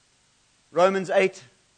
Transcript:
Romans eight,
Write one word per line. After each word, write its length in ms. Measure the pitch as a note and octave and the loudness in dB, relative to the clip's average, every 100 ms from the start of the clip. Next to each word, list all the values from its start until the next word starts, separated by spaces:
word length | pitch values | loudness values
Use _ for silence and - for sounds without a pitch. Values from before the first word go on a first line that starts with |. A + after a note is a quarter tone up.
| _ _ _ _ _ _ _ | _ _ _ _ _ _ _
Romans 400 | D3+ F#3+ F#3+ E3+ | 0 0 0 -2
eight, 300 | F#3+ F#3+ - - _ _ | -2 -2 -4 -20 _ _